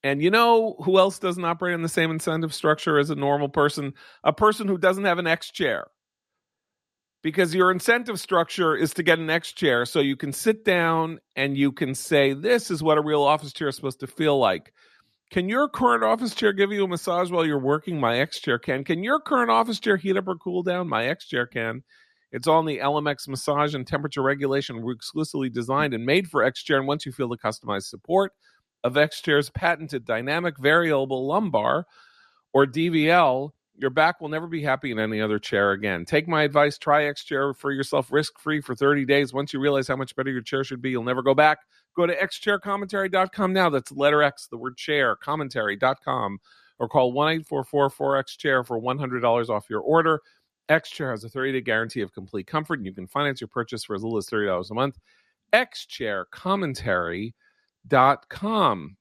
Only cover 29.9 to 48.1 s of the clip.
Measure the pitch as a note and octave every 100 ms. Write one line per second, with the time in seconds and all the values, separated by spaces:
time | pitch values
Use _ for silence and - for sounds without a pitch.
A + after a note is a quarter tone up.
29.9 | C#3+ A2+ A2+ B2+ D#3 F3 C#3 C#3 E3 E3
30.9 | C#3+ C3+ C3 C3+ F3+ G#3+ A#2+ A2+ C#3+ F3+
31.9 | _ _ _ _ _ _ C3+ C#3 C#3 E3
32.9 | D#3+ D3+ F3 D#3 B2+ D3 _ _ _ C3+
33.9 | B2+ D#3+ F3 D#3 D#3 E3+ E3 D3 C3 C#3+
34.9 | A2 A2 G#2+ G#2+ G#2+ - G#2 G2+ G2 G#2
35.9 | F2+ E2+ D#3 D#3+ D#3+ D3+ C#3+ D3 C#3+ -
36.9 | D3 D3 C#3+ - C#3+ C#3 C3 C#3+ C3+ C3+
37.9 | D3 B2 C#3+ D3+ _ D3+ D3+ C#3 A#2+ C#3
38.9 | C#3+ C3 C#3+ C3+ C3 C#3+ C#3 C#3+ C#3 C3
39.9 | C3+ C3 - C3 C3 A#2 C3+ C3+ B2+ C3
40.9 | B2 A#2 B2+ B2+ C3+ D3+ D3+ _ _ _
41.9 | - E3+ E3 F#3+ - - G3+ G3+ G3 G3
42.9 | G3+ F#3+ F#3+ F#3+ - F#3+ F#3+ F3 C#3 -
43.9 | C#3 C#3+ D3 D3 - - A#2 B2+ B2 -
44.9 | D3 B2+ G#2+ - D#3 C#3 B2 G#2+ G2+ B2+
45.9 | C3 - C3 G#2 G2 _ _ _ _ A#2
46.9 | - B2+ B2+ D3+ D#3+ D#3 C#3+ B2+ C#3+ C#3
47.9 | - C#3